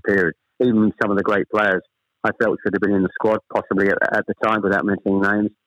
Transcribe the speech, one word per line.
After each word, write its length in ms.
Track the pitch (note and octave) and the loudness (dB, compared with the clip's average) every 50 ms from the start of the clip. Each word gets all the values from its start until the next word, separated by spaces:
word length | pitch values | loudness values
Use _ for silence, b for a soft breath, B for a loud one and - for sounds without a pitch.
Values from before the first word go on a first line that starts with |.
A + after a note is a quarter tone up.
| - | 0
period. 280 | - G2+ G2 F2+ E2 D#2 _ _ _ _ - | 0 0 2 0 0 -2 _ _ _ _ -2
Even 340 | B2+ B2+ A2+ A2 G#2+ G#2 - - | 0 2 2 2 2 2 0 -2
some 80 | A#2 G#2 | -2 -2
of 60 | G2+ G2 | 0 0
the 60 | F#2 | 0
great 260 | A2 G#2 G2 F2+ - | 0 0 0 0 -2
players 320 | - G#2+ G#2+ G2+ F#2 F2+ - _ _ _ _ _ _ _ - | 0 0 2 2 0 0 -4 _ _ _ _ _ _ _ -4
I 60 | A2 G2+ - | -4 -2 0
felt 200 | A2+ G#2+ - - - | 0 -2 -2 -2 -2
should 100 | G#2 F#2 | -2 -2
have 80 | G2 | 0
been 120 | G2+ G2+ G2+ | 0 0 2
in 80 | G2 | 2
the 80 | F#2 F2+ - | 0 0 -2
squad, 240 | - - A2 A2 - - - | -2 0 0 0 -2 -4 -4
possibly 380 | - G#2 G2+ - - G2 G2 G2 | -6 -4 -4 -2 -2 0 2 2
at, 80 | F#2+ - - - - | 2 0 0 0 0
at 100 | G#2+ - - | -2 -2 -4
the 80 | G2+ - - | -4 -2 -2
time, 160 | A2 A2 G#2+ | 0 0 0
without 240 | G2 F#2+ F#2+ G2 - | 0 0 0 0 0
mentioning 340 | G2+ G2 F2+ - G2 G2 G2 | 0 -2 -2 0 0 0 0
names. 300 | G2 G2 G#2 G#2 G#2 G#2 - _ _ | 2 0 0 0 -2 -2 -4 _ _